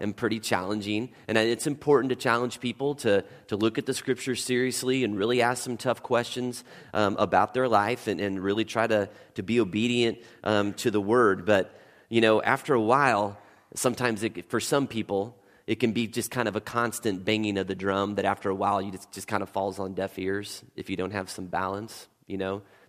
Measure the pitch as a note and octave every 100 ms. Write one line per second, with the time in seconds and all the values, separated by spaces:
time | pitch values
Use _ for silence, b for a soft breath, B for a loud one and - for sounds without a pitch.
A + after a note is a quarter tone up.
0 | G#2 - A2+ A2+ - F#2+ F#2 G#2+ G2+ G#2
1 | B2 B B A2 A2+ A2+ D#3 C#3+ D3 C#3
2 | B2+ A#2+ B2+ A#2 B2 - B2 - C#3 C#3
3 | A2+ G2+ - B B G2+ A2 C#3+ - B2+
4 | - B2 C3+ A#2 - B2 B2+ A#2+ B2+ C3
5 | A2+ G2+ A2 B2 A#2+ B2+ B2+ A2+ B2+ A#2
6 | - A#2+ A#2+ B2+ B2 A#2+ - B B G#2
7 | G2+ - G2 F#2 G#2+ B2+ C3 G#2 G#2 B2
8 | A2+ E2+ G2+ F#2+ F#2+ G#2+ G#2+ A2+ A2+ G#2+
9 | G2 B B - F#2+ A#2+ G2+ G#2+ A#2+ A#2+
10 | A#2 - B B - G#2+ G2+ - B2 G#2
11 | G2 B2 A2 F#2+ F2+ G2+ - B B B
12 | B A2+ A2 A2 G#2 C3+ - B2 A2 C3+
13 | C#3 G#2 G#2 G2 B B B - C3 A#2
14 | A#2+ G#2 A2 F2 - A#2 - C#3+ C3+ A2+
15 | - G2 A2+ - b b b A2+ A2+ G#2+
16 | A2 A#2+ - B2+ A2 G2+ - A#2 A#2 -
17 | A2+ F#2+ F#2+ A2 G#2+ G2 F#2+ F#2 G2 G2
18 | G2+ G2 G2 G2 G#2 F#2+ G2 G2+ G2 F#2
19 | - G2 - G#2 F#2+ G2+ G2 F#2+ F#2+ F#2
20 | F#2+ - F#2 G2+ G#2 - - - - F2+
21 | F#2 G#2 F#2 - F#2 E2+ F#2 G2+ A2+ -
22 | - _ - G2 F#2+ G2+ - b